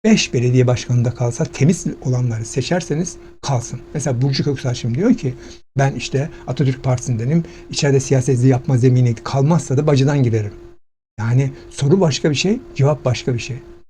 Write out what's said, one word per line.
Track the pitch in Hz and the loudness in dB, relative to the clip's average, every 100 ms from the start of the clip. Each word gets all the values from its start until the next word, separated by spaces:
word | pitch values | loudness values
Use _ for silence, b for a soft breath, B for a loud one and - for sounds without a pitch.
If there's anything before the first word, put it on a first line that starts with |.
Beş | 214 214 - | 4 2 2
belediye | 127 123 127 123 | 0 2 4 4
başkanı | 117 - 120 | 0 0 0
da | 117 | 0
kalsa | - 120 113 | -2 -4 -2
temiz | 160 - 139 175 156 - | -6 2 2 2 -4 -6
olanları | 135 123 123 113 | -4 -2 -2 -4
seçerseniz | 113 - 123 180 175 147 180 - B B | -6 -6 -2 -4 -2 -4 -4 -8 B B
kalsın. | - 127 - 127 - | -4 -4 -4 -12 -10
Mesela | 156 147 120 | -6 -4 0
Burcu | 139 135 | 0 0
Köksal | 170 135 127 | -2 -2 -4
şimdi | 120 117 | -4 -4
diyor | 120 220 | 0 2
ki | - 131 123 B B - 135 | 2 -2 -8 B B -8 0
ben | 139 | 0
işte | 123 - 135 135 B - | -2 -4 -4 -4 B -10
Atatürk | 131 135 131 | -2 0 0
Partisi'ndenim. | 131 127 - 113 120 170 165 B B | -2 -2 -2 -2 0 0 -2 B B
İçeride | - 143 139 | -2 2 2
siyaset | - 135 127 127 | 2 0 2 4
yapma | 131 127 139 127 | 4 2 2 2
zemini | 131 123 123 | 4 4 2
kalmazsa | 113 - 135 143 170 - 131 | 0 -4 0 2 2 2 0
da | 156 | 2
bacadan | 139 135 147 | 4 4 2
girerim. | 120 110 101 - - - _ _ _ - | 2 0 -4 -10 -20 -20 _ _ _ -6
Yani | 110 123 139 B B | 0 2 0 B B
soru | - 143 190 | -4 2 4
başka | 170 135 170 | 2 0 -2
bir | |
şey, | 139 185 240 - | 0 -2 -2 -6
cevap | - 135 147 | -2 0 0
başka | 127 117 - | -2 -4 -4
bir | 117 | -6
şey. | - 127 - - | -6 -12 -14 -20